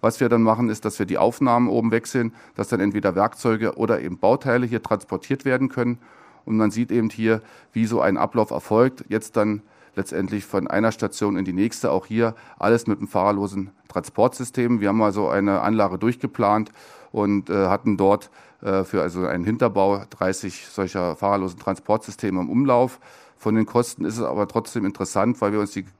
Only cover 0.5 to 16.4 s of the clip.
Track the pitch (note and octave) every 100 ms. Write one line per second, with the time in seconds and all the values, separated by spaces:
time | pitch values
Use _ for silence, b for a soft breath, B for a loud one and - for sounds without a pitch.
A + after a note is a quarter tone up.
0.5 | A2 A#2+ G#2+ A2 - F#2+ F#2 G#2 A#2+ C3+
1.5 | A#2+ A#2+ G#2+ A2+ A2+ - B2+ A2+ B B
2.5 | - G2+ A2 G2+ G2+ G2 F2+ G#2 - B2+
3.5 | A2 A2 - A2+ A2 C#2 F2 G2 C3 C#3
4.5 | A#2+ B2 A2+ - G#2 - F#2 - C3+ C#3
5.5 | B2+ C3 C3 A#2+ B2 B B B B -
6.5 | A2 G#2+ G#2+ A#2+ A#2 A2+ - A2 A2+ B
7.5 | B B A2+ A2+ A#2 D2 G2 G#2+ A#2+ G#2+
8.5 | B1 - A2 B2+ C3 - G#2+ - - G#2+
9.5 | G#2+ - b b - F#2+ D#2+ F#2+ G#2 -
10.5 | G2+ - F#2+ A2+ A2 G2+ - G#2 F#2 F#2
11.5 | F2+ A2 - - F2 - A2 A#2 A2+ B
12.5 | B G2+ A#2 A#2 G2+ G2 G2+ F#2+ G2+ G2+
13.5 | F#2+ F#2+ _ _ - E2+ - A#2+ - B2+
14.5 | - A#2+ A#2 G2+ A2 G#2+ G2 F2+ E2 G2+
15.5 | G2 F#2+ A2 G2+ F#2 A2 B2 C3 -